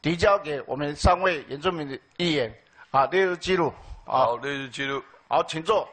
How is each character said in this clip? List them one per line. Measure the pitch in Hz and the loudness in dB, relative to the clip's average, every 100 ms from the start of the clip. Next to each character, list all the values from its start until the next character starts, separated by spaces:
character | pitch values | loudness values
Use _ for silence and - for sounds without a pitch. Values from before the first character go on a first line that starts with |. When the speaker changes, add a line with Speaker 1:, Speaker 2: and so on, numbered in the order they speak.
Speaker 1:
递 | 151 170 | -2 2
交 | 208 202 | 4 4
给 | 156 143 - | 0 -8 -6
我 | 131 | -6
们 | 147 | -6
三 | 147 190 180 | 2 4 4
位 | 185 160 113 | 2 -2 -6
原 | 139 | -4
住 | 165 | -2
民 | 170 147 | -2 -6
的 | 135 _ _ | -10 _ _
议 | 175 | 0
员， | 151 117 113 _ _ - | 2 -2 -6 _ _ -2
啊， | - 170 | 2 2
列 | 180 | 2
入 | 185 175 | 0 -2
记 | 175 185 | -2 0
录。 | 151 - - - - | 0 -2 -18 -18 -2
啊。 | 127 120 | 2 2
Speaker 2:
好， | 120 | 0
列 | 135 | -4
入 | 139 135 | -6 -8
记 | 120 139 | -6 -6
录。 | 139 - - _ | -6 -8 -20 _
Speaker 1:
好， | 143 170 | -2 -2
请 | 160 | -6
坐。 | 165 208 131 | 0 0 -2